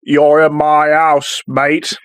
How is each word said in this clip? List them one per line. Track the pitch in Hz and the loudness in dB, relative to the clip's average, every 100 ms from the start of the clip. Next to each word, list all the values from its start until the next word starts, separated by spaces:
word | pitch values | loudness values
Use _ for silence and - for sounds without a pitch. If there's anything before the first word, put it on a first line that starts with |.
You're | - 147 147 151 | -2 2 4 4
in | 156 | 2
my | 151 151 151 151 | 0 0 2 2
house, | 151 160 147 139 - - | 2 2 0 -2 -12 -6
mate. | 135 143 156 160 - | -4 -2 -2 -6 -14